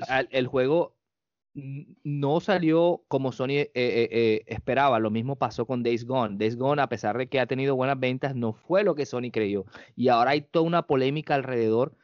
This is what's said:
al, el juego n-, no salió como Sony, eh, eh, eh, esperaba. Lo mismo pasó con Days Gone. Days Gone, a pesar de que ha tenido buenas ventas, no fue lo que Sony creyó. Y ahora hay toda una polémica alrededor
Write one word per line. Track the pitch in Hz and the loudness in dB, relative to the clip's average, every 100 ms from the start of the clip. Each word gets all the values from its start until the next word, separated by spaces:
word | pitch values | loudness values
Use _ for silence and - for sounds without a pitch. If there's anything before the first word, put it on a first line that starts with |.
| - | -2
al, | 131 131 | -2 0
el | 131 127 | -2 0
juego | 131 127 165 165 _ _ _ _ _ _ - | 0 2 2 0 _ _ _ _ _ _ -16
n-, | 135 139 160 - | -12 -14 -14 -14
no | 151 143 139 160 | -8 -4 0 0
salió | 170 185 160 160 170 170 - | 0 0 2 4 2 0 -2
como | 139 131 | -2 -2
Sony, | 127 131 | -4 -2
eh, | 139 143 | -2 -2
eh, | 123 123 117 117 | -2 0 2 0
eh, | 113 113 107 - | 2 2 2 -2
esperaba. | 113 - 127 139 117 | -10 -2 2 2 2
Lo | 110 | 0
mismo | 110 120 135 | -2 -4 -4
pasó | 123 110 117 | -4 -4 -4
con | 127 | -2
Days | 117 117 117 | 0 -2 -2
Gone. | 131 110 98 | -2 -2 -2
Days | 107 117 | -2 0
Gone, | 135 147 | 0 0
a | 135 | 0
pesar | 117 110 110 | -2 -2 -2
de | 127 | -2
que | 135 | -2
ha | 120 | 0
tenido | 131 135 131 | 0 0 0
buenas | 131 135 | 0 0
ventas, | 127 127 139 131 | -2 -2 -4 -2
no | 117 | -4
fue | 110 - 185 | -4 0 2
lo | 208 151 | 2 0
que | 135 | -2
Sony | 123 123 | -4 -4
creyó. | 113 104 101 92 - - - | -2 -2 -2 -6 -14 -16 -2
Y | 123 | 2
ahora | 117 123 | 4 4
hay | 147 | 2
toda | 147 170 165 | 0 0 2
una | 170 | 0
polémica | 165 139 131 147 151 143 | 2 2 2 0 -2 -2
alrededor | 127 123 110 113 139 - | 0 0 2 2 0 -4